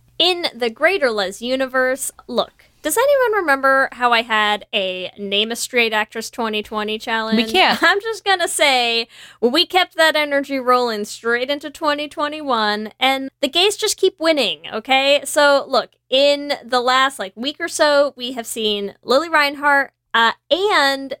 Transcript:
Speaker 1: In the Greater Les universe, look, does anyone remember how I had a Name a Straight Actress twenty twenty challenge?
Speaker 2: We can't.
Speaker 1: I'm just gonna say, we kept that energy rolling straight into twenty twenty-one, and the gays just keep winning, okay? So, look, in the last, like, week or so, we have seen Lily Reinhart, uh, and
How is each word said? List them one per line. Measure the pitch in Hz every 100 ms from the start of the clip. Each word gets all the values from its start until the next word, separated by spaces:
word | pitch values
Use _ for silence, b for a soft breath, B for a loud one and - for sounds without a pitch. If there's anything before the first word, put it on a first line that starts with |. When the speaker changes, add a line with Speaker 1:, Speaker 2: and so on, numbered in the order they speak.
| _ -
Speaker 1:
In | 339 349 320 233
the | 240
Greater | 226 320 381 262
Les | 214 185 -
universe, | 240 262 262 262 254 262 - - -
look, | 233 - _ _ _
does | - 440
anyone | 554 554 480 427
remember | 320 269 269 269 269
how | 240 247
I | 233
had | 240 214 208 208 -
a | 214 190 185 180 -
Name | 202 202 226
a | 233
Straight | - 247 226
Actress | 214 214 226 220
twenty | - 220 214
twenty | 208 214 208 220
challenge? | 247 226 220 220
Speaker 2:
We | 226
can't. | 370 285 214
Speaker 1:
I'm | 330 392
just | 453 427
gonna | 403 370 339
say, | - 294 254 233 233 226 B B B
we | 240 302 349
kept | 370 359 339
that | 320 302
energy | 294 277 277 269
rolling | 247 247 240 208 214
straight | - 233 240 254
into | 285 311
twenty | - 302 294 294
twenty-one, | 330 294 311 285 233 208 208 214 -
and | 262 269 269 -
the | 294
gays | 339 403 -
just | 427 -
keep | 381 -
winning, | 330 302 202 151 165
okay? | 220 269 269 277 285 277
So, | 302 285 277 -
look, | 247 - _ -
in | 262 285 285 285 277
the | 233 247
last, | 247 262 269 254
like, | 190 214
week | 269 294
or | 339
so, | - 302 285 285 -
we | 247
have | 254 226
seen | 233 214 202 202 -
Lily | - 262 330
Reinhart, | 311 285 285 294 277 269 _ _
uh, | 226 226 - -
and | 330 415 339 277 269 269 -